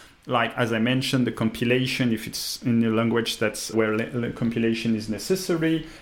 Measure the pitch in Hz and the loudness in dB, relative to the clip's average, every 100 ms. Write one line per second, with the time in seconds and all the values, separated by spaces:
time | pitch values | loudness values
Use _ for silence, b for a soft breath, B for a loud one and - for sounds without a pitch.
0 | B B - 123 117 - 120 113 113 131 | B B -2 0 0 0 0 2 2 2
1 | 131 135 120 - 110 - 117 127 131 - | 2 2 0 0 -2 0 2 2 2 0
2 | 123 110 - - - - 127 117 113 110 | 0 0 -4 -8 -8 -4 0 2 4 2
3 | 117 113 113 - 110 - - 110 110 107 | 2 0 0 0 -2 -2 -2 2 2 2
4 | 120 123 117 113 117 120 113 113 117 110 | -2 -2 -4 -2 -2 2 0 2 0 -2
5 | 107 104 - 185 - 170 160 160 156 B | -2 -4 -2 -2 0 0 2 0 -4 B